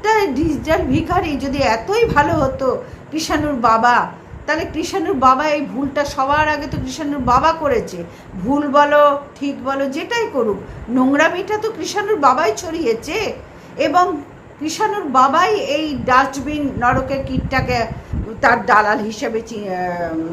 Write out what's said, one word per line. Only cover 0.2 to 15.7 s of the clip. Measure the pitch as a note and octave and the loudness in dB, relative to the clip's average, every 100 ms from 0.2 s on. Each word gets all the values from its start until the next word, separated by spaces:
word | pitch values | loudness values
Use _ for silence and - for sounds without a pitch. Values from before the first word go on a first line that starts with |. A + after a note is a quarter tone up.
| G4 | 2
ডিজিটাল | B3+ E4 C4 D#4 E4 | 0 0 0 0 0
ভিখারি | D4 C#4+ D#4+ F4+ E4+ C#4 | 2 0 0 0 0 -2
যদি | C#4 C#4 | -2 0
এতই | B3 A3+ D4 G#4+ A4+ | 2 0 0 0 2
ভালো | C#4+ D4 | 2 2
হতো | D#4+ C4 C4 C4+ - - - - | 2 0 0 -2 -2 -4 -16 -10
কৃষাণুর | D#4 - D#4 D4 | -6 -2 -2 0
বাবা, | C4 A3+ A3+ A#3+ A#3 E3+ - - - - | 0 2 4 4 4 0 -6 -18 -10 -4
তাহলে | D#4 E4+ | -2 -4
কৃষাণুর | D4+ F4+ G4 D#4+ | -6 -4 -2 -2
বাবা | C#4 B3+ C4 D4+ | 2 4 4 2
এই | D4 | 0
ভুলটা | B3+ G#3+ C#4 - - | -2 -4 -4 -2 -2
সবার | - C4+ D4 D4+ | -2 0 2 2
আগে | D4 D4+ | 0 -4
তো | C4+ | -6
কৃষাণুর | - - D4 C#4+ | -6 -6 -6 -2
বাবা | B3 B3 D#4+ | 2 4 4
করেছে। | D#4+ D4 A#3 F3 F3+ E3+ - - G3 | 2 0 0 -2 -8 -12 -14 -16 -8
ভুল | G3 C#4+ D4 | -2 0 2
বলো, | C#4 C#4+ D4 D4 C#4+ - - | 4 6 8 6 4 -4 -8
ঠিক | C#4 A#3 | -6 -6
বলো, | B3+ C4 C#4 | -4 -2 -2
যেটাই | C#4 F4 A#4+ A4 | -4 -4 -2 -2
করুক, | C4+ A3 G3 - - - | 0 0 -2 -6 -12 -2
নোংরামিটা | B3+ C4 C#4+ D#4+ F4 G4 G#4+ | 2 4 4 2 0 -2 -2
তো | G#4+ | -4
কৃষাণুর | - F4 G4 G4+ F#4+ | -6 -6 -4 -2 2
বাবাই | C#4 C4 E4+ - | 4 4 2 -2
ছড়িয়েছে। | E4+ D#4+ C4+ G#3+ - F#4+ F4+ - - - - - | -4 -4 -2 -2 -2 -4 -4 -6 -14 -20 -12 -2
এবং | D4+ F4 F4+ D4+ - - - - | 2 4 2 0 -8 -18 -20 -10
কৃষাণুর | D4+ - G#4+ G#4 | -8 -2 -2 -2
বাবাই | D#4+ B3+ C4+ D#4 F#4+ G#4 | 0 4 4 4 2 2
এই | - | 0